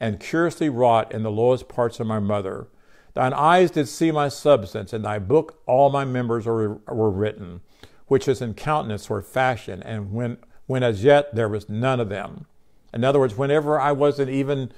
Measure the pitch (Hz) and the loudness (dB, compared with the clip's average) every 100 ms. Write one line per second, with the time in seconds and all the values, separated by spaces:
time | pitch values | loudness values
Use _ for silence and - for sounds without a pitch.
0 | 113 101 - 160 170 - 156 120 123 113 | -4 -4 -4 0 0 0 -2 2 4 4
1 | - 110 110 104 120 127 - - 120 - | 2 -4 -4 0 2 2 -2 -2 -2 -2
2 | 113 110 101 104 95 101 - _ _ - | -4 -2 0 -2 -4 -10 -14 _ _ -20
3 | _ - 127 135 151 180 180 160 135 - | _ -2 -2 2 4 6 4 2 -4 0
4 | 165 151 143 - 151 135 101 - 98 113 | 0 0 -2 0 4 4 4 -10 -8 -6
5 | 104 107 95 147 156 - - 127 139 139 | -4 -6 2 2 2 -10 0 4 4 2
6 | 135 127 120 117 110 113 107 110 - 117 | -2 -2 -2 -2 0 0 -2 -4 -8 0
7 | 110 92 107 - 92 87 - _ - - | 0 2 -2 -4 -14 -16 -20 _ -20 -20
8 | - 135 139 127 120 101 - 151 131 104 | 0 0 2 -2 -2 -6 -2 -2 -2 -8
9 | - 101 95 131 131 117 - 92 - 110 | -6 -8 -4 0 0 0 -8 -14 -10 -10
10 | 101 110 120 120 - - - 131 123 101 | -6 -6 -6 -8 -16 -20 -6 -2 0 2
11 | 120 143 143 113 113 104 - 107 127 127 | 6 6 4 -2 -2 -4 -6 -2 -2 0
12 | 110 98 104 - - _ _ _ _ 117 | -2 -6 -8 -12 -20 _ _ _ _ -2
13 | 127 139 131 104 139 147 147 151 139 143 | 2 2 2 0 0 0 2 0 0 2
14 | 147 143 135 135 135 139 127 | 2 2 -2 -2 -2 -4 -6